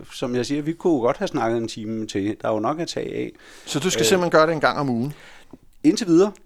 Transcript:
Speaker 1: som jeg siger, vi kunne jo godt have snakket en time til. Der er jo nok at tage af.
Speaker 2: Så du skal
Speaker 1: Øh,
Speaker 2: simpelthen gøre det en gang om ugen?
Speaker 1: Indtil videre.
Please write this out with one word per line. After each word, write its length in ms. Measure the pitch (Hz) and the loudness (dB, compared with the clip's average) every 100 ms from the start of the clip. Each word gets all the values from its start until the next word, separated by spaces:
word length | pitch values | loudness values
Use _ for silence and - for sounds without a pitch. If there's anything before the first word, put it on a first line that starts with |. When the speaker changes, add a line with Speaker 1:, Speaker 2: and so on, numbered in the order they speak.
| - | -16
Speaker 1:
som 220 | - 127 | -8 -4
jeg 120 | 123 120 | -2 -2
siger, 160 | 143 | -2
vi 100 | 147 | -4
kunne 200 | 165 190 | -2 0
jo 60 | 156 | 2
godt 160 | 117 139 | 2 0
have 120 | 190 | -2
snakket 300 | 147 113 117 | -2 0 0
en 100 | 113 | -4
time 380 | - 107 110 107 | -8 -8 -6 -6
til. 300 | 104 98 104 | -4 -4 -2
Der 60 | 117 | -2
er 40 | |
jo 80 | 110 | -2
nok 200 | 110 151 | -2 -4
at 80 | 165 | -6
tage 260 | - - | -6 -6
af. 180 | - 123 - - - - | -6 -8 -10 -20 -18 -8
Speaker 2:
Så 120 | 147 | -4
du 100 | 170 | -2
skal 120 | 220 | 0
Speaker 1:
Øh, 40 | 226 | 2
Speaker 2:
simpelthen 240 | 190 175 | 2 4
gøre 160 | 165 156 | 4 4
det 60 | |
en 80 | 160 | 4
gang 180 | 131 120 | 0 0
om 100 | 143 | -2
ugen? 220 | 117 135 - - - - - - - | -2 -4 -8 -16 -20 -20 -20 -20 -2
Speaker 1:
Indtil 220 | 147 202 175 | 2 2 4
videre. 260 | 165 202 196 | 4 4 0